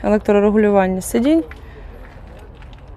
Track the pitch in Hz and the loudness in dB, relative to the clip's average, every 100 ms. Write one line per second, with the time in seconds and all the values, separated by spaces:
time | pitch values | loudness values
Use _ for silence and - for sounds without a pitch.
0 | 208 208 - 202 208 208 208 202 185 185 | -2 0 2 2 4 2 2 2 2 -2
1 | - 233 254 330 311 - - - - - | -4 -2 2 0 -2 -12 -20 -20 -20 -20
2 | - - - - - - - - - | -20 -20 -20 -20 -20 -20 -20 -20 -20